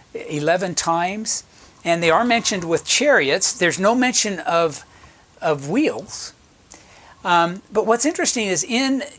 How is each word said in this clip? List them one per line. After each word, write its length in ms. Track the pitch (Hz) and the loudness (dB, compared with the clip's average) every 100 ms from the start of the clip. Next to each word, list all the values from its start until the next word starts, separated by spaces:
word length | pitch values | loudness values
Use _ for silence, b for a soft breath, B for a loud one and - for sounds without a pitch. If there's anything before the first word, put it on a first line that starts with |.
| b | b
eleven 640 | - - 147 151 180 190 165 | -14 -8 -4 0 0 0 -2
times, 680 | - 165 180 208 220 - - b b b | -2 0 -2 -4 -6 -8 -10 b b b
and 200 | 165 170 | -2 2
they 80 | 170 | 4
are 120 | 165 | 4
mentioned 400 | 240 233 - 196 | 4 2 0 -4
with 220 | 170 160 - | -2 -2 0
chariots. 640 | - 285 240 139 175 - | 0 4 4 4 2 0
There's 280 | - 175 175 | 0 0 2
no 160 | 196 247 | 2 2
mention 460 | 254 247 214 180 | 2 0 -2 -4
of, 440 | - 170 165 135 - b b b b - | -2 0 0 -2 -14 b b b b -6
of 300 | 165 147 139 | -2 -2 -2
wheels. 640 | 220 311 110 - - - - _ _ _ B B B B B | 0 0 -2 -10 -14 -14 -18 _ _ _ B B B B B
Um, 400 | 185 175 170 190 - | 0 2 2 -2 -4
but 160 | 208 214 | -2 0
what's 180 | 233 294 | 2 0
interesting 400 | 359 330 247 208 | 0 -2 -2 -2
is 180 | 175 | -2
in 380 | - 240 269 269 - | -2 -2 0 -2 -4